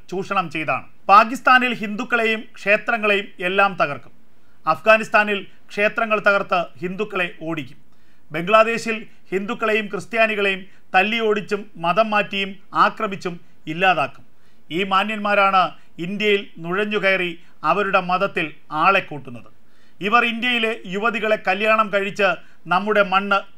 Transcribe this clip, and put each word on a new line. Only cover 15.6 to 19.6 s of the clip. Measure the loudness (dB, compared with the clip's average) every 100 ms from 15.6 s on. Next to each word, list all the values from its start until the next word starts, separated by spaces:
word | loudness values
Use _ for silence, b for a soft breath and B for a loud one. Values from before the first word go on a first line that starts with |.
| 2 b b -10 -6
ഇന്ത്യയിൽ | 0 2 2 0 -10
നുഴഞ്ഞുകയറി | -4 -2 -2 0 2 2 0 -6 b b
അവരുടെ | 0 2 2 2 2
മതത്തിൽ | 0 0 -2 -4 -6 -6 2
ആളെ | 4 4 0
കൂട്ടുന്നത്. | -8 -12 -14 -14 -16